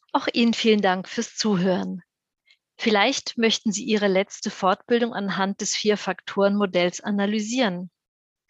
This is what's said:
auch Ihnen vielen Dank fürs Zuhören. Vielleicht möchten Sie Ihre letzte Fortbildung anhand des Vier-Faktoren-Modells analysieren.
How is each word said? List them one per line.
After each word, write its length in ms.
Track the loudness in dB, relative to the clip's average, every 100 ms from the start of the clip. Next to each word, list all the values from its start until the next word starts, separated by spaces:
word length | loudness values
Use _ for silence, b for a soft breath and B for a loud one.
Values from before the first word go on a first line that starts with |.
| _
auch 160 | -4 -2
Ihnen 200 | 2 2
vielen 280 | 2 2 4
Dank 260 | 2 0 -4
fürs 280 | -8 -8 -4
Zuhören. 680 | 0 2 2 0 -2 -10 _ _ _ _ _ _ _ -4
Vielleicht 600 | 0 2 2 0 -6 0
möchten 340 | 0 2 -2
Sie 120 | -4
Ihre 240 | 0 0 2
letzte 440 | 2 0 -6 -10
Fortbildung 640 | -2 0 0 0 0 0
anhand 480 | -4 -4 -2 -2 -2
des 140 | -4 -2
Vier-Faktoren-Modells 1300 | 0 0 -2 -6 -6 0 2 2 0 2 0 -2
analysieren. 880 | -4 -2 0 -2 -2 0 0 -2 -10 _ _ _ _ _